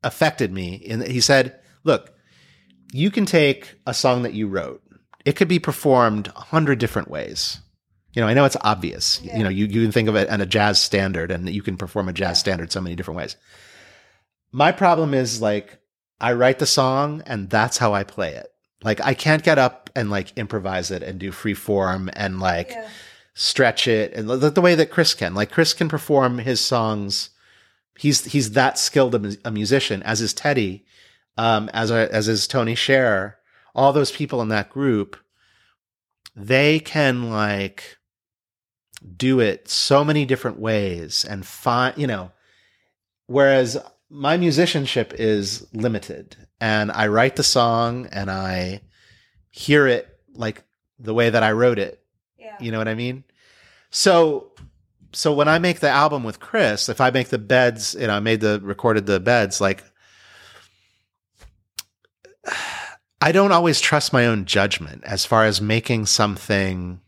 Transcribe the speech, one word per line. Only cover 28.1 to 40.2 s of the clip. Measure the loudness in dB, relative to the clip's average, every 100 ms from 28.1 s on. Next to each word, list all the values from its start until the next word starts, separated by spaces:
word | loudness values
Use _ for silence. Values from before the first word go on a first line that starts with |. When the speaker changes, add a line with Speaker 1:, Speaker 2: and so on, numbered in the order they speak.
| 0 0
Speaker 1:
he's | -2 0
that | 2 2 0
skilled | 0 2 2
a | 2
mu-, | -4 -8 -6
a |
musician, | -4 0 0 0 -6
as | -4 -2
is | -4
Teddy, | -2 -2 0 -2 -6 _ _ _ _ _ -2
um, | 0 0 0
as | -4 0
a, | 0 0
as | 0 0
is | -2 -2
Tony | -2 -2
Scher. | -2 2 2 4 0 -2 -12 _ _ _ 2
All | 4
those | 4 0
people | -4 -6 -4
in | -2
that | -2 -4
group, | -2 0 0 -2 -10 _ _ _ _ _ _ _ _ _ _ -20 -18
they | 0 4 4 2
can, | -2 0 0 0 -4
like, | -2 -2 -2 -6 -10 -20 -20 _ _ _ _ _ _ _ _ _ -20 -20 -4
do | 2 4
it | 2 0 -6
so | -4 4 4
many | 4 0